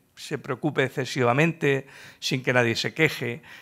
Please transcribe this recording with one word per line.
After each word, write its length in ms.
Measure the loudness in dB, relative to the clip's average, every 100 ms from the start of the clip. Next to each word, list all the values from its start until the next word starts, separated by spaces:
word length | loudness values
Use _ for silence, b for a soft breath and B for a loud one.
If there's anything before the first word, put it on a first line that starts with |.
| _ -18
se 240 | -10 -8
preocupe 440 | -6 -4 -2 0
excesivamente, 1040 | 0 0 -6 0 2 4 2 2 0 0 -2 B B B
sin 240 | -4 -2
que 80 | 2
nadie 240 | 2 4 2
se 180 | -2
queje, 500 | 2 0 0 -8 -8 -12 B